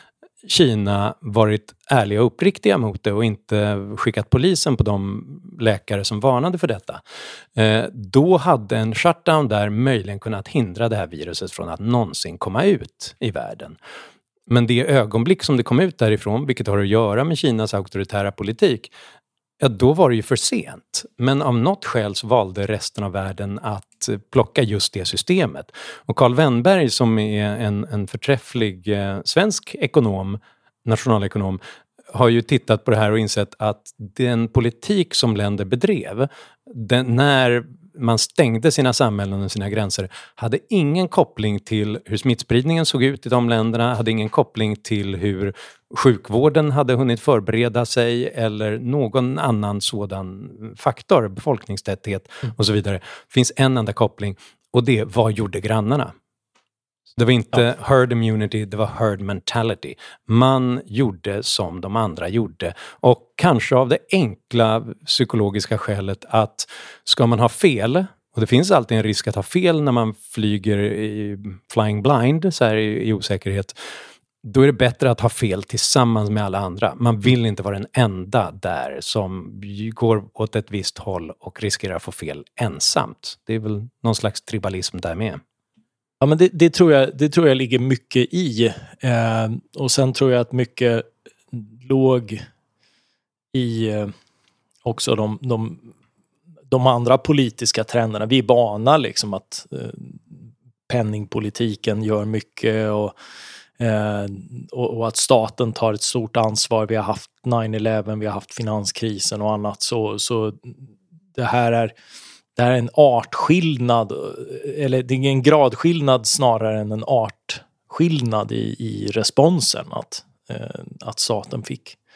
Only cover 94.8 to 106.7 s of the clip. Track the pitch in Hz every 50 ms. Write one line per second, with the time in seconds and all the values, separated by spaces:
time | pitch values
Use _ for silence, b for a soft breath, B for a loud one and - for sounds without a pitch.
94.8 | _ 120 113 - - 127 123 110 107 107 107 - 135 127 120 113 113 113 - -
95.8 | - 117 - _ _ _ _ _ _ _ _ _ _ 175 165 - _ 131 131 131
96.8 | 127 131 123 120 120 120 127 139 - - 151 143 131 117 - - 120 - - 113
97.8 | 110 - - 120 113 113 107 104 107 110 131 131 110 101 123 120 120 107 104 104
98.8 | 110 127 151 156 123 - - - - 107 98 92 - _ - - - - - 67
99.8 | 60 58 - - - - - - _ _ - - - 113 - _ _ 127 _ _
100.8 | _ _ - 123 110 107 107 104 101 95 - 117 107 104 - - 120 113 104 -
101.8 | - 113 104 107 110 107 107 104 104 110 110 107 - - _ - - 117 107 110
102.8 | 110 107 104 104 107 101 - B B B B B B B B B B B B _
103.8 | 120 113 110 107 107 107 104 101 101 101 101 98 - - 123 123 - - - 127
104.8 | 123 113 117 113 113 113 - - - - 135 117 110 110 - - 123 113 110 -
105.8 | 117 110 104 104 - - - 127 113 107 - 117 113 110 107 107 - -